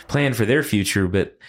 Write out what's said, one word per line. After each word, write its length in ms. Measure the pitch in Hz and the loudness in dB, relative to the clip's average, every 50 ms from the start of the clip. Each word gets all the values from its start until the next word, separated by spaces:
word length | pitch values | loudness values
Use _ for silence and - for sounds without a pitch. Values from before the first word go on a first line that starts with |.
| - - | -10 -4
plan 240 | - 143 143 139 120 | -2 -2 0 0 0
for 100 | 110 110 | 0 0
their 180 | 101 131 156 147 | 2 2 2 0
future." 440 | - 110 104 98 - - 101 95 87 | 0 0 0 0 0 0 0 0 0
But, 300 | 92 98 - - - _ - | 0 0 -2 -2 -6 _ -20